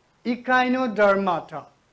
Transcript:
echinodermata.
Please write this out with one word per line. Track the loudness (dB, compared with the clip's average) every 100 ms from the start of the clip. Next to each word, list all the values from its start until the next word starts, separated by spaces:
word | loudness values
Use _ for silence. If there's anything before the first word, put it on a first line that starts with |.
| _ _
echinodermata. | -8 -6 0 0 2 0 -2 2 2 4 0 -4 -6 -16 -16 _ _